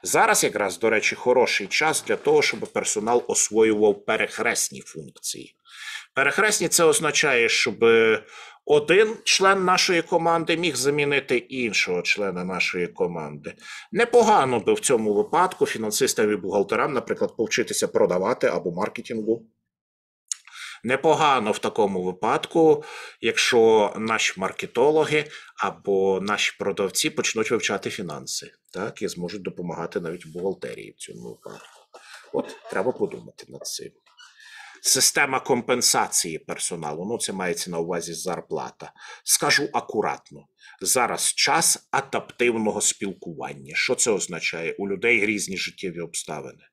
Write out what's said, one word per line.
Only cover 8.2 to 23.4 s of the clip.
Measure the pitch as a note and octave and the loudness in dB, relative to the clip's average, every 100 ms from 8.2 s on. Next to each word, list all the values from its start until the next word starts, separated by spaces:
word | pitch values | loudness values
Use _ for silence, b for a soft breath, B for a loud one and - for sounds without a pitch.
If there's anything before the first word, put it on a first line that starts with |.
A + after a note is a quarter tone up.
| B B B B | B B B B
один | - D3 D3 F#3 A3 A3+ | 2 2 6 4 4 0
член | - - F#3+ G3 | 0 2 4 4
нашої | F#3 F3+ - F3 | 4 2 4 0
команди | E3 E3+ E3 E3 D#3+ E3 | 2 0 2 0 0 0
міг | F3 B2+ | 0 0
замінити | C3+ D3 C#3+ C#3 C3 A#2+ | 0 0 2 0 2 -2
іншого | - C3 A#2 F#2 - F2+ | -2 -4 -2 0 0 -2
члена | F2 - G2 F2+ | -2 -2 -2 -4
нашої | F2+ F2+ - F#2 F2 | -6 -2 -2 -2 -4
команди. | - F2+ E2+ D2+ D2+ - - B B B | -2 -4 -2 -10 -12 -14 -18 B B B
Непогано | F#3+ A#3 A#3+ A3 G3+ C3 A#2+ | 0 4 6 8 6 4 2
би | F#2+ | 2
в | G#2 | 2
цьому | - A#2+ G#2+ | 4 2 4
випадку | G#2 G#2 D#3 F#3 - C#3 | 2 2 2 2 2 -2
фінансистам | A#2 A2 G#2 B2+ - G#2+ | 0 -4 0 0 2 0
і | G#2 | 0
бухгалтерам, | F#2 G2+ F#2+ A2 D3 | 0 0 0 0 0
наприклад, | B2+ - G#2 G#2 - | -2 -4 -4 -4 -2
повчитися | A2 - A2+ - G#2 | -2 -2 -2 -2 0
продавати | - G2+ F2+ G2 C3 C3+ | 2 2 2 0 0 0
або | E2 E2+ | 0 -4
маркетингу. | E2+ G#2+ - - A2+ G#2+ A#2 - _ _ _ _ _ _ _ _ - B B B B | -4 -4 -6 -8 -6 -2 -2 -4 _ _ _ _ _ _ _ _ -14 B B B B
Непогано | A2+ C3 E3 D3 D#3 C3 G#2+ | -2 2 4 4 4 4 2
в | G2+ | -2
такому | A2 - G2+ F#2+ | -2 2 2 2
випадку, | F2+ F2+ A2 D3+ - E3+ D#3+ D3 B B B B | -4 -2 -2 -2 0 4 6 6 B B B B
якщо | A2+ - | -2 0